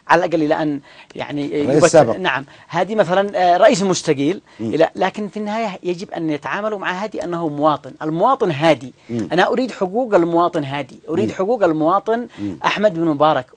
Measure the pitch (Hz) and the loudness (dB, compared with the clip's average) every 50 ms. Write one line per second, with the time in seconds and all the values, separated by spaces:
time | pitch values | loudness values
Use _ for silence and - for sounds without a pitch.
0 | _ - 151 170 180 175 160 165 151 147 160 165 160 151 147 135 - - - - | _ 2 2 2 4 2 0 0 0 0 0 0 0 -2 -2 -4 -8 -14 -20 -20
1 | - - - - 123 - 143 143 143 143 - 147 143 127 139 156 170 160 - 156 | -20 -16 -12 -12 -10 -8 -6 -6 -6 -4 -4 -2 0 2 4 4 4 6 6 6
2 | 147 117 107 190 185 160 131 131 143 - - - - - - 170 190 185 220 220 | 6 6 2 -2 -2 -2 -2 -2 -6 -10 -16 -20 -16 -6 -4 -4 -2 0 0 0
3 | 190 147 180 190 196 202 185 180 180 180 175 180 214 311 254 170 196 190 175 - | 0 2 2 0 0 0 0 2 2 4 6 6 6 6 6 4 2 0 0 0
4 | - 170 151 135 139 147 196 214 - _ - - 110 113 - 151 160 - - 196 | 0 -2 0 0 0 -2 -2 -4 -8 _ -12 -8 -6 -2 2 2 2 2 2 0
5 | 185 190 - - 214 196 - 208 214 208 208 226 226 208 180 - - 180 180 170 | -2 -2 -2 -4 -8 -8 -8 -8 -6 -6 -4 -4 -4 -6 -8 -8 -6 -6 -6 -6
6 | 208 - - 175 165 156 151 143 - 135 151 196 208 220 214 190 170 160 180 185 | -8 -10 -8 -6 -4 -4 -4 -4 -6 -6 -6 -4 -4 -4 -6 -6 -6 -6 -6 -6
7 | 208 214 - - 180 175 175 170 170 156 147 143 147 156 147 135 - 131 - - | -8 -8 -8 -8 -8 -6 -6 -4 -4 -4 -2 0 0 0 0 0 -4 -12 -14 -10
8 | 147 156 156 170 196 254 269 262 226 185 151 135 156 165 151 120 131 123 - _ | -8 -6 -2 0 2 2 2 2 0 -2 0 2 2 2 2 2 -2 -8 -16 _
9 | _ - 120 117 104 139 151 170 196 - - 240 262 220 - - 202 185 190 240 | _ -6 -6 -4 -4 0 0 0 2 2 2 0 -2 -2 -4 -4 -4 -2 -2 -2
10 | 262 226 202 180 165 170 170 170 175 170 - 165 143 135 139 147 143 - - - | 0 2 2 2 2 2 2 2 2 2 0 -2 -4 -4 -6 -6 -8 -10 -14 -16
11 | - - 160 180 214 214 - - 185 196 247 220 190 175 156 156 151 160 185 196 | -10 -6 -2 -2 -2 -2 -2 -4 -2 -2 0 2 2 2 2 2 2 2 2 0
12 | - 220 226 233 240 - - - 101 101 175 - - - - 185 208 214 170 165 | 0 0 -2 -2 -4 -8 -10 -10 -8 -8 -6 -4 -4 -4 0 0 0 0 0 0
13 | 170 160 151 139 147 156 151 131 127 - - | 0 0 2 2 2 2 2 0 -2 -6 -6